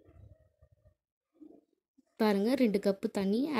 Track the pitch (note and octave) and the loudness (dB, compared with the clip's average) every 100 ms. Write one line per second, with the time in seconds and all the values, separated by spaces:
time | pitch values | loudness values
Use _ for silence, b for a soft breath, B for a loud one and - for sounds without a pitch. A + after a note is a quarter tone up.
0 | - - - - _ _ - _ - _ | -20 -20 -20 -20 _ _ -20 _ -20 _
1 | _ _ _ - - - _ _ _ _ | _ _ _ -20 -20 -20 _ _ _ _
2 | _ - G#3+ G3+ G#3+ C4+ A#3+ G3 G3+ G3 | _ -2 0 2 0 2 2 2 0 -2
3 | G#3+ - F#3+ A3 D4 | -2 -2 0 0 0